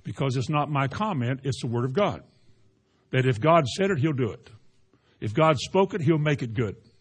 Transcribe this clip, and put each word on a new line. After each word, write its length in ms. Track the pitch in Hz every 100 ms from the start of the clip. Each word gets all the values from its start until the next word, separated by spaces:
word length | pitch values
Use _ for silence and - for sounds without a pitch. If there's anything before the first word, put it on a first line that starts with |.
Because 320 | - 113 139 127
it's 120 | 123
not 220 | 151 143
my 160 | 143 135
comment, 540 | - 214 160 120 135
it's 200 | 139 131
the 40 | 120
Word 180 | 120
of 100 | 131
God. 280 | 131 196 80 - _ _ - _ _ _ _ -
That 160 | 131 127
if 140 | 110
God 260 | 151 170 139
said 240 | - 190
it, 80 | 175
he'll 140 | 160
do 180 | 135 113
it. 200 | - - - _ _ _ _ _ -
If 140 | 107
God 240 | 110 160 151
spoke 360 | - 190 190
it, 60 | 214
he'll 160 | 147 160
make 260 | 151 147
it 120 | 123
good. 220 | 110 110 90 _ _